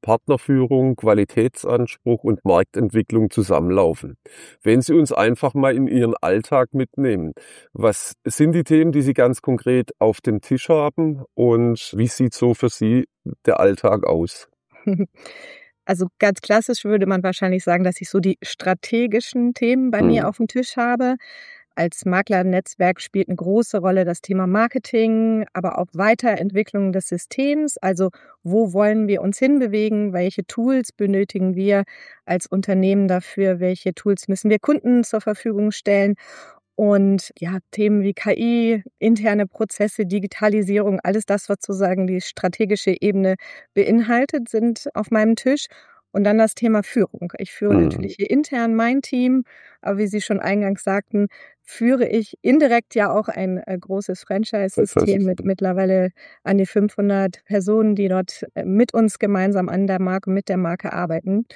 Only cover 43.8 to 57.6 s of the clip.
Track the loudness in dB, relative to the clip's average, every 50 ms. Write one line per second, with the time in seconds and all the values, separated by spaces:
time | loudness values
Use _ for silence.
43.8 | 2 4 4 2 4 2 2 0 0 0 -2 -6 -6 -2 -2 0 0 0 -2 -2
44.8 | -8 -8 -6 -6 -4 0 0 2 4 2 2 2 2 0 0 0 -2 -10 _ -20
45.8 | _ _ _ _ _ _ _ 0 2 2 4 4 4 2 0 -2 0 2 2 2
46.8 | 0 -2 0 0 0 0 -2 -12 -12 -12 -10 -10 -12 -12 -8 -4 0 2 4 4
47.8 | 4 2 0 -4 -8 -8 -6 -6 -4 0 0 0 0 0 -2 -2 0 0 0 2
48.8 | 2 2 0 0 -2 -2 -2 0 2 2 2 0 0 _ -12 -20 -20 -20 _ _
49.8 | -6 -6 -2 -2 -2 -2 -2 -4 -4 -2 -4 -2 -2 -2 -2 0 0 -2 -4 -4
50.8 | -4 -2 -2 -2 -4 _ 0 0 0 0 -2 -10 -20 -20 _ _ _ -20 -8 -2
51.8 | 2 2 2 2 2 0 0 -2 -2 -4 -10 _ _ 4 4 4 4 4 2 2
52.8 | 0 _ -2 0 0 2 0 -2 -2 -2 -6 -6 -4 -4 -4 -6 -6 -8 -10 -10
53.8 | -8 -6 -6 -6 -6 -6 -10 -10 -8 _ -4 -4 -4 -4 -4 -4 -4 -2 0 -2
54.8 | -2 -2 -2 -4 -2 -2 0 0 0 -2 -2 -4 -4 -6 -4 -2 -2 -4 -2 -2
55.8 | 0 0 0 0 0 -2 _ _ -20 -20 -20 _ _ -2 0 0 0 0 0 0
56.8 | -2 0 -2 -2 0 0 0 0 -2 -2 -4 -8 _ _ -4 -2